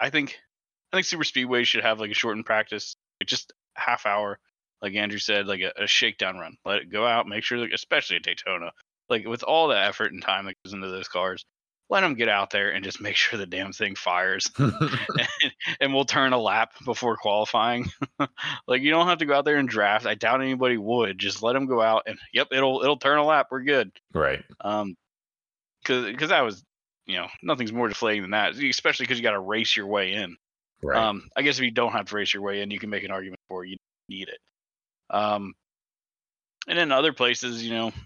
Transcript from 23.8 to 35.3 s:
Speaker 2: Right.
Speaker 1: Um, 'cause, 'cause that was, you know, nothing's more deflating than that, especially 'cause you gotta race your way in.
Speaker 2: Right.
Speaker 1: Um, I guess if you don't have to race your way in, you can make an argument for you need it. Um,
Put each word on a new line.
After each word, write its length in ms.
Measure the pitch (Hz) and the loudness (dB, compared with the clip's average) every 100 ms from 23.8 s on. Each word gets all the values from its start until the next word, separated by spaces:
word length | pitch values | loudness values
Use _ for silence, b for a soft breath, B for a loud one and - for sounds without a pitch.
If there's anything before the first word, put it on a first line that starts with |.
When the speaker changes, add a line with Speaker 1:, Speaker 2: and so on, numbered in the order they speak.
| 98 - _ | 2 -4 _
Speaker 2:
Right. 300 | 82 71 67 - - | 0 0 0 -8 -10
Speaker 1:
Um, 360 | 101 107 101 87 _ _ _ _ _ _ _ _ | -4 -2 -2 -8 _ _ _ _ _ _ _ _
'cause, 300 | - 127 113 127 | -2 0 0 -2
'cause 120 | 156 | 2
that 100 | 175 | 4
was, 220 | 120 95 - _ _ _ - | 2 -2 -14 _ _ _ -8
you 100 | 90 | -6
know, 100 | 87 - | -6 -8
nothing's 300 | - 135 113 | -4 -2 -2
more 160 | 117 117 | -2 -2
deflating 340 | 101 113 104 | 0 0 0
than 80 | 92 | 0
that, 240 | 104 98 104 | 0 0 0
especially 500 | 139 117 160 139 123 | -2 0 0 0 -2
'cause 100 | 120 | 0
you 60 | |
gotta 160 | 117 101 | 0 0
race 360 | 95 110 107 - | -2 -2 0 0
your 120 | 101 | 0
way 240 | 101 95 | 0 0
in. 240 | 101 92 85 _ _ _ _ | -2 -6 -10 _ _ _ _
Speaker 2:
Right. 140 | 139 113 | -2 2
Speaker 1:
Um, 320 | 110 101 - - | 2 0 -6 0
I 60 | |
guess 160 | 143 131 | 0 2
if 60 | |
you 80 | 123 | 0
don't 180 | 117 120 | 0 0
have 140 | 110 95 | 0 -4
to 80 | 104 | -4
race 160 | 95 | -2
your 100 | 101 | -2
way 180 | 101 101 | -2 -4
in, 80 | 101 | -6
you 80 | 101 | -8
can 100 | 107 | -6
make 120 | 101 | -6
an 80 | 98 | -6
argument 300 | 95 95 92 - | -8 -8 -14 -14
for 160 | 92 | -12
you 120 | 90 98 _ _ - | -12 -14 _ _ -16
need 200 | 95 95 | -14 -12
it. 100 | - _ _ _ _ _ _ - | -16 _ _ _ _ _ _ -4
Um, 440 | 101 104 | -2 0